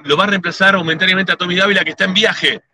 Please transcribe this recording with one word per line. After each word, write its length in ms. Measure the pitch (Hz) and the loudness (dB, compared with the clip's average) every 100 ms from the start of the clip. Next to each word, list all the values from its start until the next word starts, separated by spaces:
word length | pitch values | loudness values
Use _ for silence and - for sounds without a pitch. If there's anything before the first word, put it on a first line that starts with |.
| 147 | -2
lo 120 | 147 | 0
va 60 | |
a 40 | 202 | 2
reemplazar 480 | 196 175 - 190 190 | -2 -4 0 2 2
momentáneamente 580 | 160 160 185 185 185 | 0 -2 0 0 0
a 20 | 170 | -2
Tommy 200 | 180 180 | -2 0
Dávila, 280 | 196 190 | 2 2
que 80 | 156 | -2
está 140 | 151 190 | -2 -2
en 100 | 190 | 2
viaje 460 | 214 170 147 110 - | 0 0 -2 -2 -8